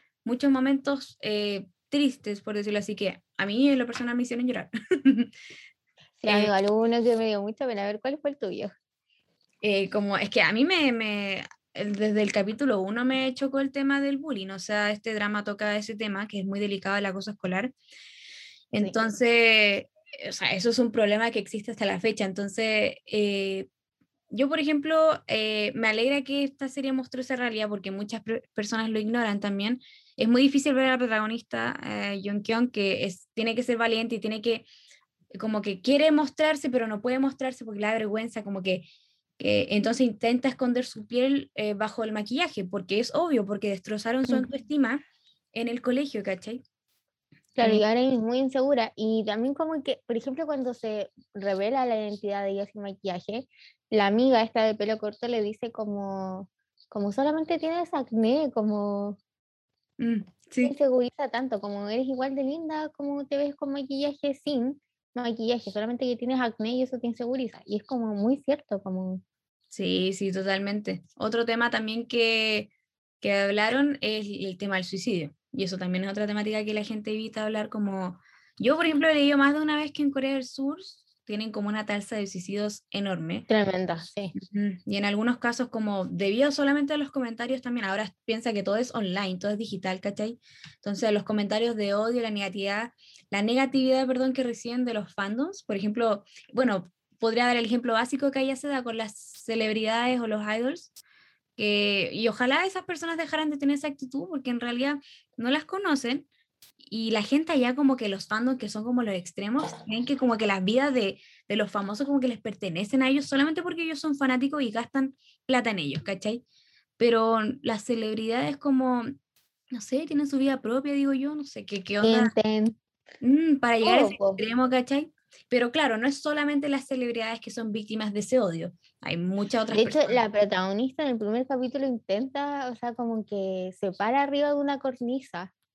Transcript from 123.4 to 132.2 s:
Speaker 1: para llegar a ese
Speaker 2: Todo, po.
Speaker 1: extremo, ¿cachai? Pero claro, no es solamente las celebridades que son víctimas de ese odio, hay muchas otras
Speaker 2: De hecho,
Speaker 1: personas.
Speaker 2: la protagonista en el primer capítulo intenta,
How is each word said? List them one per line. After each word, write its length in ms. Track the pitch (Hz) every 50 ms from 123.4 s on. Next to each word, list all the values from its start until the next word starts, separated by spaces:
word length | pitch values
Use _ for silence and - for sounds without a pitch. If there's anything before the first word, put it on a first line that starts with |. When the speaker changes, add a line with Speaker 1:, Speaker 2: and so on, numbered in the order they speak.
| 330 320 285 262
Speaker 1:
para 180 | - 240 233 226
llegar 200 | 226 226 240 269
a 20 |
ese 120 | 285 - 202
Speaker 2:
Todo, 20 |
po. 120 | - 196 196 190 190
Speaker 1:
extremo, 320 | 214 226 233 247 254 254
¿cachai? 420 | 254 254 247 - 277 285 311 - _ _ _ _ - - _ _
Pero 240 | 247 240 247 240
claro, 240 | 240 320 302 254 226 214
no 80 | 240 285
es 120 | 277 -
solamente 460 | - 302 294 294 294 294 294 285 285 294
las 180 | 277 269 269
celebridades 540 | - 269 254 247 240 233 233 220 220 233 226
que 100 | - 220
son 220 | - 240 226 220
víctimas 400 | 208 226 214 - 214 220 220 208
de 80 | 202 208
ese 200 | 202 - 254 254
odio, 320 | 220 180 165 165 165 180 - _ _ _ _ _
hay 160 | - - -
muchas 460 | 170 175 185 190 202 202 202 - 226
otras 140 | 220 220 214
Speaker 2:
De 60 | 208
hecho, 180 | 240 - - 302
Speaker 1:
personas. 80 | 285 -
Speaker 2:
la 220 | 233 247 226 214
protagonista 720 | 214 208 208 202 202 185 185 190 196 208 254 262 - - 302
en 60 | 277
el 80 | 247 220
primer 280 | 214 208 220 240 262
capítulo 400 | 262 277 247 254 240 254 277 269
intenta, 840 | 269 247 220 - - 190 208